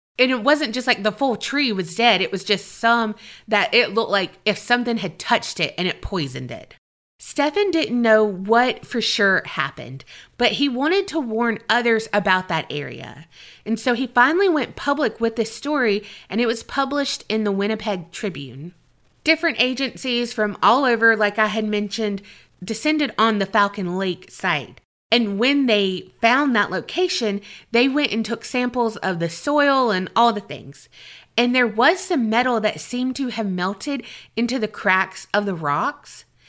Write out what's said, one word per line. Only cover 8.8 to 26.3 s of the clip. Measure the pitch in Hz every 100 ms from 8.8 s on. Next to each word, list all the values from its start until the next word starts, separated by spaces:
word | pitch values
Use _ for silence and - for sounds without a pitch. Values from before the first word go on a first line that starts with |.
| -
for | 240
sure | 220 - 196 185 -
happened, | - 139 - 120 135 - - - -
but | 147
he | - 285
wanted | 240 294 381 392
to | 311
warn | 240 220 233 220 -
others | 233 240 220 220
about | 208 196 185 180
that | 165 -
area. | 147 135 123 131 - - - - - -
And | 226
so | 262 240
he | 262
finally | 247 254 339 392
went | 311 - -
public | - 277 247 220
with | 226 226
this | 220
story, | - 285 294 233 202 - - -
and | 214
it | 240
was | 233
published | - - 262 285 269 - -
in | 226
the | 214
Winnipeg | 196 202 220 214 190 165
Tribune. | - 202 151 135 127 165 - _ _ _ _
Different | - 320 339 226
agencies | 254 254 269 - 262 240 240
from | - 208 -
all | 196 254 269
over, | 226 226 214
like | 208 208
I | 214
had | 214 214
mentioned, | 208 208 220 214 196 - - _ _
descended | 196 220 302 311 277 -
on | 226 208
the | 196
Falcon | 214 202 208 180 180
Lake | 190 170 -
site. | - 190 151 123 - _ _ _
And | 240 220 196
when | 254 285 254
they | 208 196 185 - _
found | 226